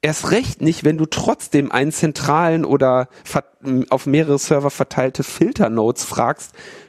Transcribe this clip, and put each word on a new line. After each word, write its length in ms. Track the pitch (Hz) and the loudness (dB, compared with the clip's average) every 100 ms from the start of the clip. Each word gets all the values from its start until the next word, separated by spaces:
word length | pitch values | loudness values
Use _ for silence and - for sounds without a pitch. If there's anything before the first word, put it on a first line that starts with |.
Erst 320 | 156 151 - | -2 -2 0
recht 300 | 208 262 - | 0 0 -2
nicht, 200 | 156 165 | -2 2
wenn 160 | 147 156 | 0 0
du 80 | 156 | -2
trotzdem 640 | - - 269 - 147 135 | -2 -2 -2 0 0 0
einen 220 | - 143 | 0 0
zentralen 720 | - 160 143 143 151 170 165 | 0 -2 -2 0 2 2 0
oder 440 | 160 139 131 127 123 - | 2 2 4 2 0 -8
ver-, 220 | - 147 - _ 139 131 127 | -6 -6 -6 _ -2 -2 2
auf 160 | 131 - | 0 0
mehrere 320 | 143 156 143 | 0 2 0
Server 320 | - 147 143 | 2 0 0
verteilte 520 | - 139 - 131 - | -2 -4 0 -2 -2
Filternodes 840 | - - 175 294 143 113 110 117 | -8 0 -2 2 0 2 0 0
fragst, 500 | - - 117 151 - - - - | -4 -2 -2 -2 -10 -20 -20 -20